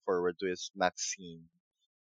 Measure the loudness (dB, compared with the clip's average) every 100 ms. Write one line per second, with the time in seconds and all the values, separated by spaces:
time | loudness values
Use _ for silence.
0 | 0 2 2 2 -2 -2 -4 2 2 2
1 | -6 -6 -10 -16 -18 _ _ _ _ _
2 | _